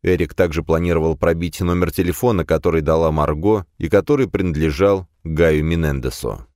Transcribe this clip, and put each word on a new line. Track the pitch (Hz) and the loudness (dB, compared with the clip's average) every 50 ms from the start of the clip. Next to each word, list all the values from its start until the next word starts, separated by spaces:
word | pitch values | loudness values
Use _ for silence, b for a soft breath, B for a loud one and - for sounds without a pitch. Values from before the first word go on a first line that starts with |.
| - | 0
Эрик | - 92 80 85 76 - | 0 0 0 -2 -4 0
также | - 92 87 76 82 | 0 0 0 0 -4
планировал | 78 - 82 80 85 87 85 82 78 80 80 76 | -2 0 0 0 2 0 0 0 0 0 -2 0
пробить | - 85 85 82 85 87 80 - | 0 0 0 0 -2 -6 -4 -4
номер | 95 87 87 90 90 82 | -2 0 0 0 0 -2
телефона, | - - 90 85 82 - - 123 113 90 82 | -2 -2 -2 -2 -2 0 0 0 0 0 0
который | - 87 80 - 90 80 80 | 0 0 0 0 0 0 0
дала | 76 73 80 80 82 80 | 0 2 2 2 2 2
Марго | 78 78 73 71 76 76 80 104 110 104 87 _ _ _ | 0 0 0 -2 -2 -2 0 0 0 0 0 _ _ _
и | - 80 | -6 2
который | 107 101 90 - 147 139 131 92 | 2 2 2 2 2 0 0 -2
принадлежал | - 95 98 90 80 73 80 80 73 67 95 101 98 95 90 _ _ _ _ | -2 -2 -2 -2 0 0 0 -2 2 2 4 4 4 2 -2 _ _ _ _
Гаю | 82 80 76 85 80 78 76 78 | -6 0 2 2 4 4 2 0
Менендесу. | 80 85 85 82 76 69 67 64 64 - - - 58 50 50 - _ _ | 0 0 0 0 0 -2 -2 -4 -6 -8 -6 -8 -8 -8 -8 -12 _ _